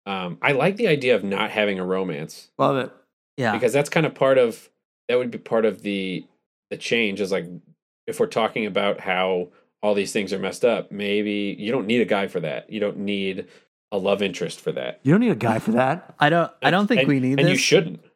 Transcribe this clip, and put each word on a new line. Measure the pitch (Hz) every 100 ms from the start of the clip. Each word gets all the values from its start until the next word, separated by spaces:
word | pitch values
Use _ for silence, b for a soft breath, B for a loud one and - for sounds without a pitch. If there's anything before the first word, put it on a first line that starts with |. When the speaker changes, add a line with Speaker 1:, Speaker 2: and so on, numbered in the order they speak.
| 98
Speaker 1:
Um, | 95 92 82
I | 131
like | 135 165 202
the | 220
idea | 147 127 110
of |
not | 98 98 107
having | 107 104 95
a | 90
romance. | 95 92 73 78 - - -
Speaker 2:
Love | 139 139
it. | 123 - _ _ _ -
Speaker 3:
Yeah. | 120
Speaker 1:
Because | 104 117
that's | 135 147
kind | 175 151
of | -
part | 135 131
of, | 120 107 - _ _ _ -
that | 123
would | 123
be | 117
part | - 113 110
of | 95
the, | 98 98 95 87 - _ _ _ _
the | -
change | - 117 107 98
is, | 95
like, | 92 87 90 - _ _ _ -
if | 110
we're | 110
talking | 117 110 123 107
about | 98 101 -
how | 95 90 95 92 90 b b _
all | 104
these | 101 95
things | 113 92
are | 95
messed | 95 - 120
up, | 107 -
maybe | 101 101 104 104 104 101 -
you | 104
don't | 131 101
need | 120
a | 101
guy | 104 98
for | 92
that. | 78 64 -
You | 107
don't | 101 95
need | 101 101 95 95 - b b _ _
a | 101
love | 95 101
interest | 101 82 85 -
for | -
that. | 65 62 -
Speaker 2:
You | 131
don't | 190
need | 240
a | 123
guy | 113 110
for | -
that. | 220 127 170 - -
Speaker 3:
I | 147
don't, | 170 - -
I | 135
don't | 180 202
think | 226
Speaker 1:
And, | 139
Speaker 3:
we | 135
need | 127 139
Speaker 1:
and | 147
Speaker 3:
this. |
Speaker 1:
you | 135
shouldn't. | - 160 160 - -